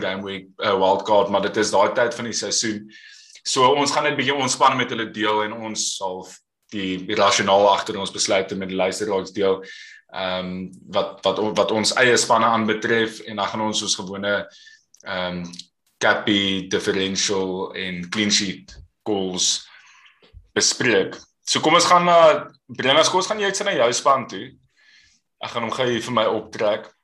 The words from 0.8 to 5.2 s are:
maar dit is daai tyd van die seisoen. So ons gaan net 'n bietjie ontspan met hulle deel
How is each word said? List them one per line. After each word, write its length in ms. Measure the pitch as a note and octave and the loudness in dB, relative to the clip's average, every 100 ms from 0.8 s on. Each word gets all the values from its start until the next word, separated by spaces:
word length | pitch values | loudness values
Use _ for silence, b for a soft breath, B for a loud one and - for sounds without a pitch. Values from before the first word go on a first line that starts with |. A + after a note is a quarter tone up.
| F#2+ G2 A2 G#2 G2 | 4 2 2 2 4
maar 120 | G2+ | 0
dit 160 | G2+ A2+ | 0 0
is 140 | G#2 | 2
daai 200 | G2 G#2 | 2 2
tyd 200 | B2+ A#2+ - | 2 0 -2
van 100 | A#2 | -8
die 80 | |
seisoen. 560 | G2+ G2+ - A2 G#2 G#2 B B B B B | -6 -4 -2 -2 -6 -12 B B B B B
So 300 | - C3+ B2+ C#3+ | -4 2 4 4
ons 160 | C3+ | 2
gaan 120 | D3+ | 0
net 100 | D3 | 0
'n 40 | C3+ | 0
bietjie 180 | B2+ C#3+ | -2 0
ontspan 420 | B2+ - C3+ B2+ | -2 2 4 4
met 120 | A#2+ | -2
hulle 220 | A2+ G#2+ | -4 -6
deel 320 | G#2+ | -2